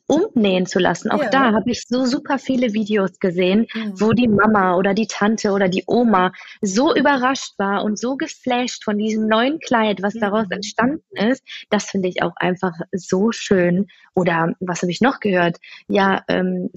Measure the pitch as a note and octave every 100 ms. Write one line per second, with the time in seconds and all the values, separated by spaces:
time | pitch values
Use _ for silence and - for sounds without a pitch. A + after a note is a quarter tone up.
0 | - C#4+ G#4+ - G3+ F#3 F3+ F#3+ F3 F3
1 | G#3+ G#3 B3+ C4 C4 G#3+ - A#3 - B3
2 | C4 C#4+ - C4+ - C4 B3 G#3 G#3 G#3+
3 | F#3+ - F#3+ F3 F3+ G3+ A3+ A3+ G#3+ F#3+
4 | G#3+ A3+ B3 G3+ G#3+ G#3+ F#3 F3+ G3 G3
5 | A3 - G#3 A3 G#3+ G3 G3 F3+ - A3+
6 | A#3+ F#3+ F#3 - - - G#3 F#3+ D4 -
7 | C#4 C#4 B3 C4+ - - G3 G3+ G#3+ G#3
8 | A#3+ C4+ D4+ - - B3 B3 - - G#3
9 | A3 A3 A3 A3 B3 D#4+ - A#3 A3 G3
10 | G3 A3+ G#3 G#3 G3+ E3+ - - A#3 D#4+
11 | _ - G#3 C4 - - - G3+ - G3+
12 | F#3 F3 F3 E3+ F3+ F3+ F#3+ E3+ E3+ F#3+
13 | - F#3 A3 A3+ - G3 F3 F3 G3+ _
14 | _ - F3 E3 E3 - F3+ E3+ F3+ E3
15 | A#3+ C4+ G#3+ F3+ E3+ E3+ - - - G3+
16 | G3 F#3+ - F3+ F#3 F#3 F#3